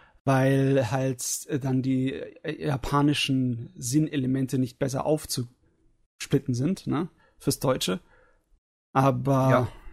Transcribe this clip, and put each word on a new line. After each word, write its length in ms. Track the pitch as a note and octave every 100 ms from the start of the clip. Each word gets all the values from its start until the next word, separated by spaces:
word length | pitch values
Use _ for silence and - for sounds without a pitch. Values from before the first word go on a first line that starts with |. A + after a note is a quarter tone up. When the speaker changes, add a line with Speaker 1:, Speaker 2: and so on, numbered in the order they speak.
| - _
Speaker 1:
weil 680 | - C3 C3+ C3+ C3+ C3+ A#2+
halt, 560 | C3+ C3+ B2+ - - -
äh, 100 | D3+
dann 220 | C3+ C3
die, 320 | B2+ C3 C3
äh, 540 | - - - D#3+ D#3+ D#3
japanischen 1040 | C3 - C#3+ C#3+ C#3 - C3 B2+ A#2 A#2 E3
Sinnelemente 800 | B2 C#3+ D#3 D3 B2+ C3+ C3 C3+
nicht 200 | B2+ -
besser 280 | C3+ C3 -
aufzusplitten 1500 | D3+ - - A#2+ _ _ _ _ _ _ - - C#3+ C#3
sind, 320 | A#2+ C#3 F#3+ -
ne, 220 | C3 F#3 _ _ _
fürs 220 | - -
Deutsche. 400 | C#3+ B2+ - F#3 _ _ _ _ _ _ _ _ _
Aber 580 | C3+ C3+ B2 C3 C3+ C3
Speaker 2:
Ja. 180 | B2 A#2 - -